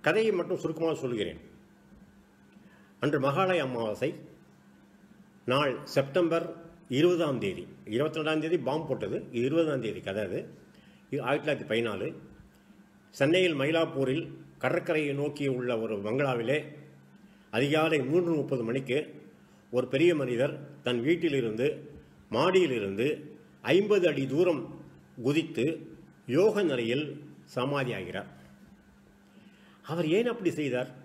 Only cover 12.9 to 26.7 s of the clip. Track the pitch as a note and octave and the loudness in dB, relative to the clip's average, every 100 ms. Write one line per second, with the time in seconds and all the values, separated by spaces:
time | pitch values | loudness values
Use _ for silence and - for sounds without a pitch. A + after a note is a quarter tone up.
12.9 | - _ - C#3 F3+ F3+ D3 C#3 E3 D3+ | -20 _ 0 4 4 4 2 2 2 0
13.9 | C3 C3 D3 - - - - B2+ E3+ E3+ | 0 0 0 -4 -14 -20 -4 -2 0 0
14.9 | D#3 D3 C#3 D3 C#3+ C#3 B2+ B2 A2+ A2 | 0 0 -2 -4 -2 -2 0 0 -2 -2
15.9 | G#2 G#2 B2+ C#3 B2 A2+ D3+ D3 - - | -2 -2 0 0 0 0 0 -2 -16 -20
16.9 | - - - - - - A2 C#3+ D#3 D#3+ | -20 -20 -20 -20 -20 -4 0 4 4 4
17.9 | D#3 B2+ E3+ E3+ D#3 C3+ C3+ A2+ C3+ C3+ | 4 4 2 4 0 0 -2 0 -2 0
18.9 | C3 D3+ - - - - - - A#2+ B2+ | 0 0 -12 -20 -20 -20 -20 -2 -2 2
19.9 | C3+ F3 D#3 C3 A#2+ C#3+ - - - B2 | 4 6 4 0 2 0 -2 -14 -8 -2
20.9 | B2 B2+ E3+ E3 C#3 A#2 A2 C#3 - - | 0 2 2 2 2 0 0 0 -2 -12
21.9 | - - - - A2+ E3+ F#3+ E3 A#2+ G2 | -20 -20 -20 -4 2 4 4 4 0 -2
22.9 | G2 C3+ - - - - - A2 E3+ G3+ | 0 0 -2 -10 -20 -20 -10 2 2 4
23.9 | G#3 F3 C#3 C3+ C#3 F3+ D3 - - - | 4 4 2 -2 2 2 0 -4 -14 -18
24.9 | - - - B2 D3+ - - C#3 - - | -20 -20 -4 0 0 0 -2 -2 -2 -12
25.9 | - - - - C3+ G#3+ G#3 F3+ | -20 -20 -20 -2 2 4 2 0